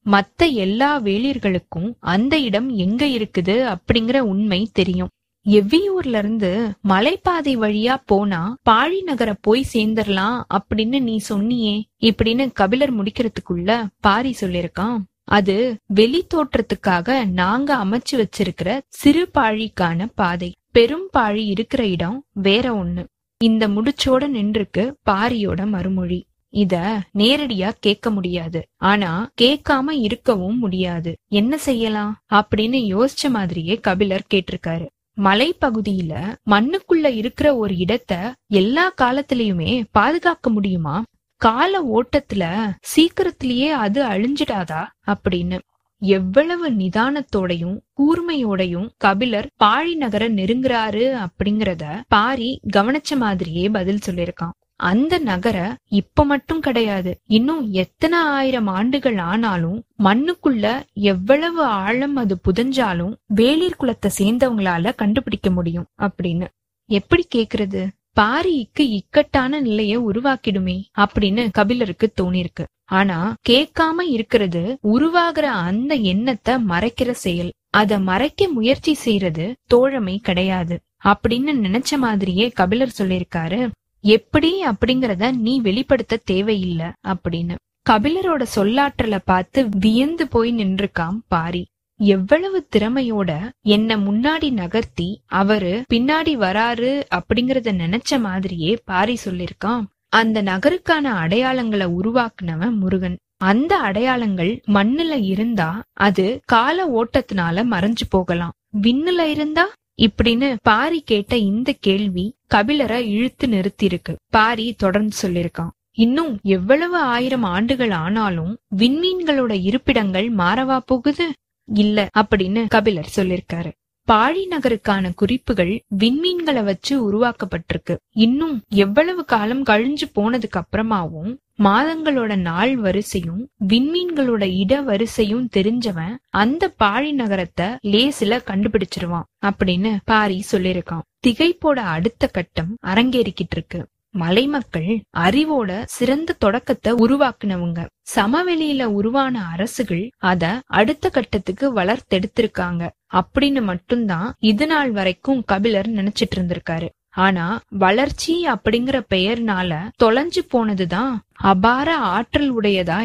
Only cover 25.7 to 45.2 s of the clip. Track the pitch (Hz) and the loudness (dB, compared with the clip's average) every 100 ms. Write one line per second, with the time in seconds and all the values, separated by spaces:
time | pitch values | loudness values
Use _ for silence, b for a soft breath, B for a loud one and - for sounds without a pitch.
25.7 | 196 185 190 175 180 - _ _ 208 196 | -2 -2 -2 -2 -6 -8 _ _ -2 0
26.7 | 180 185 220 - 202 220 294 285 202 185 | 0 -2 -4 -4 0 2 2 0 -2 -4
27.7 | - 208 202 240 202 180 175 165 170 - | -2 -2 0 -2 -2 -2 -4 -4 -8 -8
28.7 | _ 190 208 185 170 226 - 240 294 - | _ 2 2 0 -2 -6 2 2 4 0
29.7 | 269 277 302 208 233 - 208 185 240 214 | 0 0 -2 -2 0 0 0 -2 -2 -2
30.7 | 185 180 170 165 160 _ 202 226 302 285 | -2 -4 -4 -6 -10 _ 0 0 0 -2
31.7 | 240 220 214 208 214 _ 208 208 208 226 | -2 -2 -2 -4 -8 _ 0 2 -2 0
32.7 | 262 214 190 269 - 285 226 185 170 165 | 0 0 0 0 0 -2 0 -2 -4 -4
33.7 | 214 208 185 202 190 - 196 - 185 175 | -2 0 0 0 -2 0 -2 -2 -8 -6
34.7 | 165 165 - _ - 196 208 302 - 285 | -6 -8 -16 _ 0 2 4 2 0 -2
35.7 | 220 202 190 165 160 185 - - 202 240 | -2 -2 -2 -4 -6 -8 -8 2 2 2
36.7 | 381 - 330 294 226 233 - 294 262 202 | -2 0 2 2 0 -4 0 2 2 -2
37.7 | 180 180 247 - 175 190 254 _ 202 196 | -2 -2 -2 -4 -6 -6 -12 _ 2 2
38.7 | 294 370 - 247 269 277 247 220 175 160 | 2 0 2 0 0 -2 -2 0 -2 -2
39.7 | 240 214 208 226 330 349 330 254 208 196 | -2 0 2 2 2 0 0 0 0 0
40.7 | 180 151 165 226 _ _ _ 226 233 349 | -2 -2 -4 -6 _ _ _ 2 2 0
41.7 | 392 277 220 247 285 - 202 165 196 220 | 0 0 0 0 -2 -2 -4 -2 -2 -4
42.7 | - - - 330 - 370 - 254 247 294 | -6 -2 2 2 2 -4 -2 -4 0 0
43.7 | 294 208 240 254 190 233 285 294 208 175 | 0 0 0 0 0 -2 -2 -2 -4 -4
44.7 | 156 - _ - 202 | -6 -8 _ -4 -2